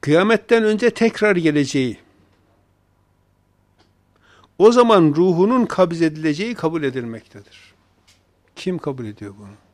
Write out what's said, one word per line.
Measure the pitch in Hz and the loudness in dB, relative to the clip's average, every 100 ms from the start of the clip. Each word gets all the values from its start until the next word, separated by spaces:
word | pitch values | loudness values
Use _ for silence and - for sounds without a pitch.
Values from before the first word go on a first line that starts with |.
Kıyametten | - 160 202 220 - 233 | 0 0 2 -2 0 0
önce | 214 214 240 | 0 0 -2
tekrar | 214 226 - 214 180 | 0 -2 0 0 2
geleceği, | 160 147 135 143 127 101 _ _ _ _ _ _ _ _ _ _ _ _ _ _ _ _ _ _ _ _ _ _ _ _ _ _ | 0 0 -2 -2 -4 -6 _ _ _ _ _ _ _ _ _ _ _ _ _ _ _ _ _ _ _ _ _ _ _ _ _ _
o | 202 | 4
zaman | 240 240 208 160 147 | 6 4 6 4 4
ruhunun | 185 170 196 254 226 | 2 2 2 2 0
kabz | - 180 165 | 0 -2 0
edileceği | 165 156 156 147 220 | -4 -2 -4 -4 -6
kabul | 240 165 165 | -6 -6 -4
edilmektedir. | 143 127 117 113 _ - 104 - _ _ _ _ _ _ _ _ _ - | -6 -8 -12 -14 _ -20 -20 -20 _ _ _ _ _ _ _ _ _ -10
Kim | 190 180 | -8 -6
kabul | 147 131 | -8 -10
ediyor | 110 104 104 98 | -12 -14 -18 -18
bunu? | 101 101 _ | -20 -20 _